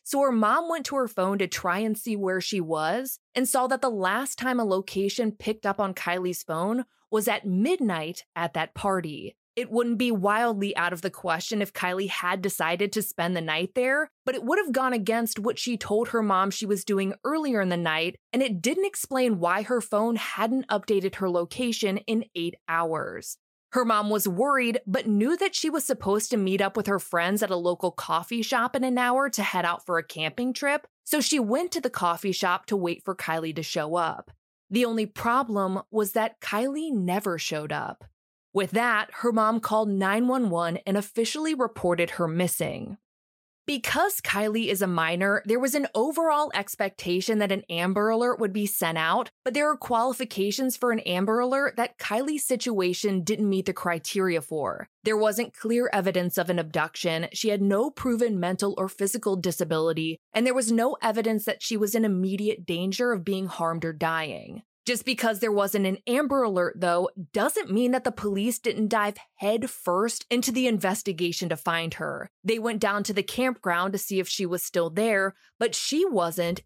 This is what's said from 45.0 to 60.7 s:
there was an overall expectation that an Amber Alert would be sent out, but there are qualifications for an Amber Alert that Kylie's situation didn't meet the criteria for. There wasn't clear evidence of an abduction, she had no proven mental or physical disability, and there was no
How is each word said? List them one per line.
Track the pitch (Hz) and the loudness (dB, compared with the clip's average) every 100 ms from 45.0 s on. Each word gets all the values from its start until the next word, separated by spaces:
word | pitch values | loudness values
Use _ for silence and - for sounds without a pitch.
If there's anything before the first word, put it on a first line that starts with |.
| 160 175 196 208 202 | 0 2 2 0 2
there | 233 | 2
was | 262 | 2
an | 285 277 214 | 0 0 0
overall | 269 311 330 302 302 | 0 2 2 4 2
expectation | - 202 - 196 - 185 175 185 214 | -2 -4 -4 -4 -4 -2 -2 2 2
that | 202 | 2
an | 196 - | 0 -2
Amber | 170 180 190 214 | -2 0 2 2
Alert | 226 240 247 | 2 2 0
would | 214 | 0
be | 196 208 | 0 -2
sent | - 165 165 | 0 0 0
out, | 160 202 240 _ - | 0 0 -2 _ -4
but | |
there | 226 302 | 0 2
are | 294 | 0
qualifications | - 233 247 240 254 - 202 202 262 240 | 0 0 2 -2 -6 -2 -2 0 -2 0
for | 247 | 0
an | 226 | 0
Amber | - 180 196 226 | 0 0 2 2
Alert | 247 269 277 - | 2 0 0 -2
that | 233 - | -4 -4
Kylie's | - 220 277 302 | -4 -2 0 -2
situation | - 240 247 208 180 180 208 190 | 0 0 0 2 2 2 0 0
didn't | 165 214 208 | 0 0 2
meet | 190 190 | 2 0
the | |
criteria | 180 180 165 - 202 190 165 | -2 -2 -2 -2 0 2 0
for. | - 156 120 - - _ 220 | -2 -4 -2 -4 -10 _ 0
There | 214 | 2
wasn't | 214 202 233 | 2 2 -4
clear | - 220 233 247 | -4 0 2 2
evidence | 202 185 180 180 190 | 2 2 2 0 0
of | 175 | 0
an | 175 | 0
abduction, | 160 156 156 - 175 160 170 | 0 0 -2 0 -2 -2 -4
she | - 220 | -2 0
had | 208 | 2
no | 196 202 277 | 4 4 2
proven | - 262 226 233 196 | 0 0 2 2 2
mental | 175 190 202 - | 0 0 -2 -2
or | 190 | -4
physical | - 196 226 214 190 | -2 -2 0 0 0
disability, | 175 165 160 160 160 156 160 160 _ | 0 -2 0 2 2 0 -2 -6 _
and | 214 247 | 0 2
there | |
was | 254 | 2
no | 220 | 2